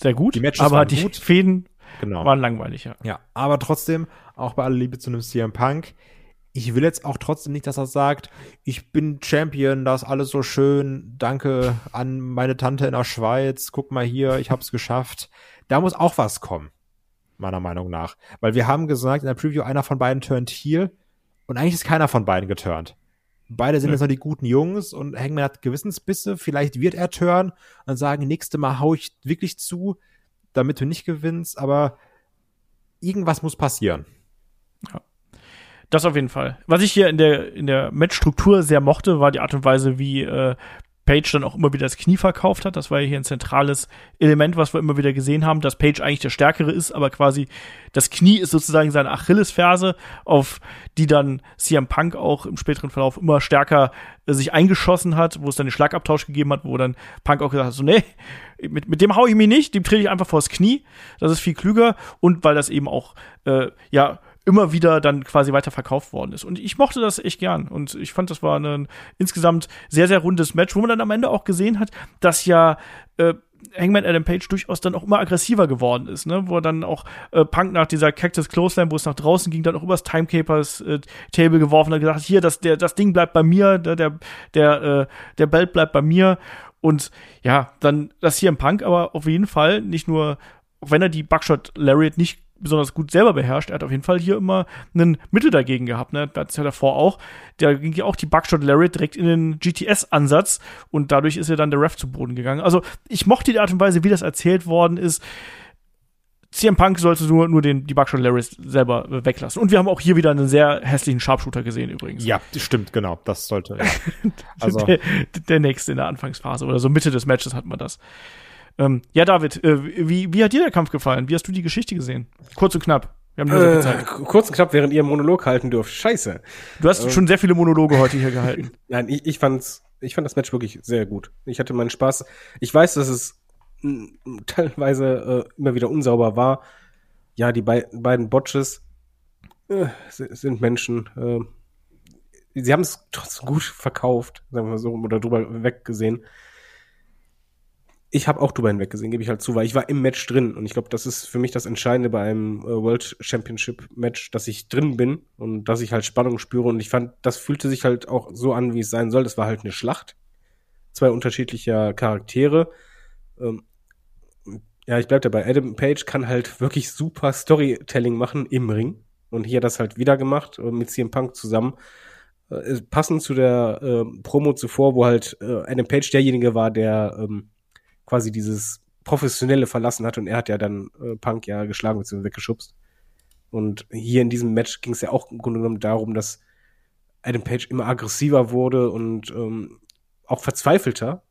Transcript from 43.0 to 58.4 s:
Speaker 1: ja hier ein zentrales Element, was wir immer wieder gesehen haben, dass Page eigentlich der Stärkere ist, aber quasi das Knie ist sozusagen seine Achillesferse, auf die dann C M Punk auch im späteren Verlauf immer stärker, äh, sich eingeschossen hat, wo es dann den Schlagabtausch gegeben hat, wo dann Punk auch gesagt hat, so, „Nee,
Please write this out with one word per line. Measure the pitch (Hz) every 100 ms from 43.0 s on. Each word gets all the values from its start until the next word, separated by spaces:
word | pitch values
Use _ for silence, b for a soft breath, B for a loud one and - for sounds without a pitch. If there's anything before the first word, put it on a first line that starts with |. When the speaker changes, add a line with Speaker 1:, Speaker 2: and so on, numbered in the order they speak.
Speaker 1:
ja | 139
hier | 139
ein |
zentrales | 131 131 - 131 143 139 - b b _
Element, | 151 151 151 170
was | 156
wir | 165
immer | 156 143
wieder | 139
gesehen | 135 135 147
haben, | 156 156
dass | 143 -
Page | 147 147
eigentlich | 139 143
der | -
Stärkere | - 143 160 151
ist, | 147 165
aber | - 139
quasi | - 143 139 135 B B B B
das | - -
Knie | - 175 208
ist | 175
sozusagen | 160 - 156 156
seine | 147 139
Achillesferse, | 143 - 196 202 - 175 180 185 180 B B
auf | - 151 135 - B B B -
die | 156
dann | 147 139 135 b b
C | -
M | 156 131
Punk | - 165 -
auch | - 147 -
im | -
späteren | - 143 143
Verlauf | - 135 -
immer | 165 147
stärker, | - 143 143 151 131 B B B
äh, | -
sich | 139 135
eingeschossen | 160 185 190 - 180 180
hat, | 160 165 160
wo | 143
es | 139
dann | 135
den |
Schlagabtausch | - 151 175 - 151
gegeben | - 143 143
hat, | 139
wo | - 127
dann | 127 127 B B
Punk | - 143
auch | 147
gesagt | 139 127
hat, |
so, | 123
„Nee, | 139 214 - _ B B